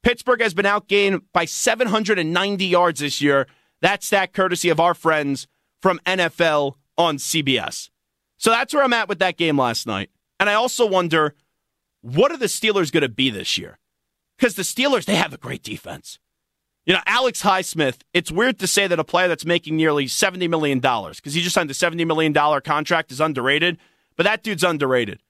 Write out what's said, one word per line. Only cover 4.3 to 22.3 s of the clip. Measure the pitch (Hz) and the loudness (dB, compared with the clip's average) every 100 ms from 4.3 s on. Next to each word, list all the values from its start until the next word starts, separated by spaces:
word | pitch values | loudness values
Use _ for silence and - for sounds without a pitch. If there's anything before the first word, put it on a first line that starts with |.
courtesy | - 185 175 175 | -2 -2 0 0
of | 160 | 2
our | 170 | 2
friends | 170 165 156 143 135 - _ _ _ | 2 0 0 -2 -4 -8 _ _ _
from | 190 175 - | 0 0 -2
N | 190 | 0
F | 170 - | -2 0
L | 165 151 139 - _ - | 2 2 -2 -6 _ 0
on | 170 143 | 0 0
C | - 165 | -2 -2
B | 139 123 | 0 0
S. | 92 - - _ _ _ _ _ | -2 -10 -16 _ _ _ _ _
So | - | 0
that's | 233 269 | 2 0
where | 302 | 2
I'm | 269 | 2
at | 240 196 | 2 -2
with | 190 | 0
that | 190 175 | -2 0
game | 165 143 | 0 2
last | 123 110 113 | 0 -2 -4
night. | 98 98 _ _ _ | -6 -8 _ _ _
And | 202 | 0
I | |
also | 208 247 - 226 | 2 -2 0 2
wonder, | 190 175 160 151 - _ _ _ _ _ _ | 2 2 2 0 -4 _ _ _ _ _ _
what | 120 139 269 | -6 2 2
are | 330 | 2
the | 233 | -4
Steelers | - 220 202 156 | -2 0 0 0
gonna | 165 135 | 0 -2
be | 110 131 | 0 -2
this | 101 92 - | -2 -6 -6
year? | - - _ _ _ _ _ _ | -8 -18 _ _ _ _ _ _
'Cause | 233 - | -2 0
the | |
Steelers, | 180 - 277 247 - | -6 -2 0 0 0
they | 196 | -2
have | - | -2
a | - | -8
great | - - | -12 -12
defense. | - - 85 87 - - _ _ _ _ _ _ - | -10 -12 -12 -16 -16 -20 _ _ _ _ _ _ -2
You | |
know, | 180 180 | -2 0
Alex | 226 254 - | 0 0 0
Highsmith, | - 190 185 156 143 123 _ | 0 0 -2 -2 -2 -2 _
it's | 180 170 | -2 -2
weird | 160 247 247 | 0 0 0
to | 185 | -2
say | - 196 | 0 0
that | 170 | 0
a | |
player | 151 175 180 | 0 0 0
that's | 160 160 | -2 -2
making | 170 156 156 | -2 0 0
nearly | 160 147 131 | 2 2 -2
seventy | - 196 185 175 | 0 0 0 -2
million | 165 147 135 | 0 0 0
dollars, | 131 120 87 78 | 0 -2 -6 -12
'cause | - | -6
he | 156 | -4
just | 175 190 | 0 0
signed | 160 | -2
a | |
seventy | 135 175 165 165 | -2 -2 0 0
million | 160 160 | 2 2